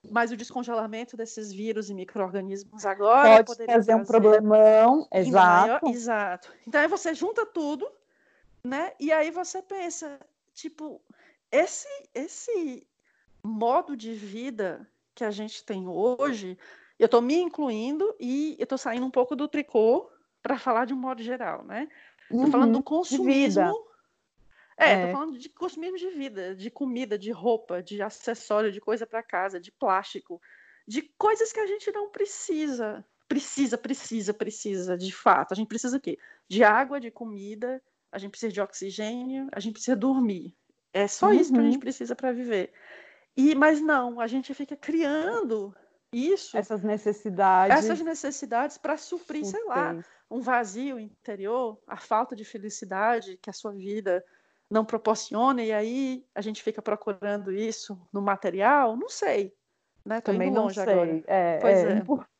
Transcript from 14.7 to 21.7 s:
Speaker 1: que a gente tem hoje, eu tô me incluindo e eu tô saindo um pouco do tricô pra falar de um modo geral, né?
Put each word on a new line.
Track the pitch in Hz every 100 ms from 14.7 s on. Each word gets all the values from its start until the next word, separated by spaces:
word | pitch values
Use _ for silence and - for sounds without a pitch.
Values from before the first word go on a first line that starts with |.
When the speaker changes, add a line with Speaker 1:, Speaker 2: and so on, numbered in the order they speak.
| 151 214 _ _
Speaker 1:
que | _
a | 220
gente | 202 214 -
tem | - 196 185
hoje, | 170 226 247 285 226 185 180 - - _ _
eu | 226
tô | 240
me | 240
incluindo | 320 349 - 285 214 240 302 403 -
e | 247 269 311 -
eu | 247
tô | 262
saindo | 269 233
um | 254
pouco | 254 247
do | 262 302
tricô | 302 285 226 220 285 - _ _ _
pra | - 254
falar | 262 226
de | 247
um | 262
modo | 262 240
geral, | 226 254 208 -
né? | -